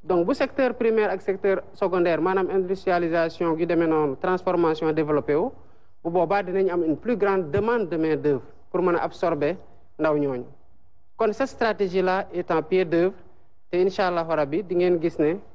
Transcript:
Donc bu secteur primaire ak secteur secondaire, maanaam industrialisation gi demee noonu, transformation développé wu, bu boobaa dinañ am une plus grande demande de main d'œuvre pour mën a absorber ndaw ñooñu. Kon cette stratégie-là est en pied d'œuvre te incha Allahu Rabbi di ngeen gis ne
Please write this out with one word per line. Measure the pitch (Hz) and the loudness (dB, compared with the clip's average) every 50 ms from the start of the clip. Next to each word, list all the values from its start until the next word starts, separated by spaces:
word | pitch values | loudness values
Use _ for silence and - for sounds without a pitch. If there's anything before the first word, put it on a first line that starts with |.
| - | -2
Donc | - 180 175 170 | 0 2 2 2
bu | 180 277 | 2 2
secteur | - 294 262 - - 269 247 - | 0 0 -2 0 0 0 0 2
primaire | - 233 226 226 220 214 196 | 2 0 2 4 4 2 2
ak | 190 190 | 0 -2
secteur | - - 190 190 - 202 190 175 - - - | -2 -2 -4 0 2 2 2 2 -2 -8 -6
secondaire, | - 202 190 175 185 175 180 165 151 | -2 -2 0 2 2 2 4 2 2
maanaam | 156 180 190 190 185 - | 2 2 2 2 0 2
industrialisation | 185 196 185 180 196 185 - - 180 175 175 165 165 170 165 165 165 - 180 170 160 160 | 2 0 0 0 -2 -2 0 2 2 2 2 2 2 2 2 0 0 -2 0 0 2 0
gi | 175 | 2
demee | 165 175 165 170 | 2 2 2 4
noonu, | 160 160 156 151 143 131 | 4 4 2 2 0 0
transformation | - - 185 185 180 - 190 180 170 170 165 160 156 165 156 156 | -2 -2 -2 -2 0 0 0 2 2 4 2 2 2 0 0 0
développé | 156 156 147 151 147 - - 147 | 0 0 2 0 0 2 2 2
wu, | 151 190 262 269 - - - - - - - - - - | 2 2 0 -4 -10 -18 -18 -18 -18 -18 -18 -18 -8 -8
bu | 170 | -2
boobaa | 170 185 170 160 202 202 202 | 0 2 2 2 2 0 0
dinañ | 175 180 190 190 185 | 0 0 2 2 2
am | 175 180 170 | 2 0 0
une | 160 151 | 0 0
plus | 147 - 220 247 | -2 0 -2 0
grande | 190 202 202 196 190 180 147 | 2 2 2 2 2 0 0
demande | 139 202 202 226 240 233 214 160 | 0 0 2 2 2 0 0 0
de | 175 | -2
main | 165 160 160 156 | 0 0 0 0
d'œuvre | 139 135 147 143 127 - - - - - - | 2 2 2 0 0 -2 -8 -18 -18 -18 -4
pour | - 185 180 | -2 0 2
mën | 180 170 | 2 2
a | 165 123 | 2 0
absorber | 156 - - - 170 165 147 147 143 175 - - - - - - - - - | -2 -4 -2 0 0 0 2 0 0 -2 -2 -8 -18 -18 -18 -18 -18 -6 0
ndaw | 156 160 151 | 2 2 2
ñooñu. | 147 147 139 131 123 123 127 139 - - - - - - - - - - - - | 2 2 0 -2 -4 -8 -10 -14 -18 -18 -18 -18 -18 -18 -18 -18 -18 -18 -18 -4
Kon | - 220 226 208 | 0 0 0 2
cette | - 269 262 | 0 -4 -4
stratégie-là | - - 240 226 208 190 208 185 170 196 185 185 185 190 - - - | -2 -2 -2 -2 0 0 -2 0 2 2 2 2 2 0 -2 -4 -6
est | 175 175 - | -6 -4 0
en | 170 160 151 | 0 -2 0
pied | - 185 185 185 | 2 2 2 2
d'œuvre | 165 175 170 170 190 196 - - - - - - - - - - - | 4 2 2 2 2 0 -4 -18 -18 -18 -20 -20 -20 -18 -18 -12 -4
te | - | 0
incha | 180 185 196 190 - 202 | 2 2 2 2 0 0
Allahu | 180 175 170 165 160 | 0 0 -2 -2 0
Rabbi | 165 151 151 139 147 175 214 | 0 0 0 0 0 -4 -4
di | 170 180 | -2 0
ngeen | 175 175 180 180 170 156 | 2 2 2 2 2 0
gis | 170 - - | -2 0 2
ne | 151 147 165 202 - - - | 0 0 0 -2 -6 -14 -20